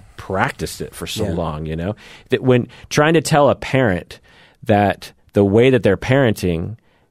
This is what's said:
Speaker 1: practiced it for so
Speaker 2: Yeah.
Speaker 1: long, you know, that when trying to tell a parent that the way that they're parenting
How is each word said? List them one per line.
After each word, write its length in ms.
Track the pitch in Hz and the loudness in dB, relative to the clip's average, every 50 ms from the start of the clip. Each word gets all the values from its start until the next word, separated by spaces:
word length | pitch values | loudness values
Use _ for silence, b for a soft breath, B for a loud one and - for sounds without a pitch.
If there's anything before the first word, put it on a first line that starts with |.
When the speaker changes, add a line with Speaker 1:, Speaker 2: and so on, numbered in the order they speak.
| - - - | -18 -20 -20
Speaker 1:
practiced 640 | - - - 95 95 120 151 - - 87 - - - | -16 -10 -6 -4 -2 -2 -4 -4 -6 -10 -10 -10 -10
it 140 | 80 - - | -14 -14 -12
for 100 | - 90 | -14 -12
so 200 | - - 110 107 | -10 -8 -6 -6
Speaker 2:
Yeah. 80 | 98 85 | -4 -4
Speaker 1:
long, 320 | 87 82 80 76 76 80 | -4 -4 -6 -6 -8 -8
you 100 | 78 80 | -8 -8
know, 200 | 82 85 98 107 B B B B B B B | -6 -6 -6 -8 B B B B B B B
that 120 | 131 - | -4 -2
when 260 | 131 127 127 123 - - B B B B | 2 2 2 2 0 -4 B B B B
trying 240 | - - 147 156 170 | 0 0 2 2 2
to 60 | 160 | 2
tell 280 | 131 - 160 143 143 123 | 2 2 2 4 4 2
a 60 | 101 | 2
parent 640 | - - - - 135 131 107 90 82 - - - - b b b b b b b b b | 0 -4 -2 0 0 2 2 0 -2 -6 -10 -18 -20 b b b b b b b b b
that 480 | - 107 101 101 95 87 - - - - _ _ _ - | 2 2 4 4 2 0 -2 -6 -20 -20 _ _ _ 0
the 100 | 107 101 | 2 2
way 240 | 98 98 117 123 135 | 4 4 4 4 4
that 140 | 131 113 87 | 4 2 2
they're 140 | 104 95 | 2 0
parenting 800 | 87 - - 127 139 135 113 101 - - 90 85 82 92 104 113 - _ _ _ _ _ _ | 0 0 0 2 2 2 2 0 -2 -2 -4 -2 -4 -6 -8 -12 -14 _ _ _ _ _ _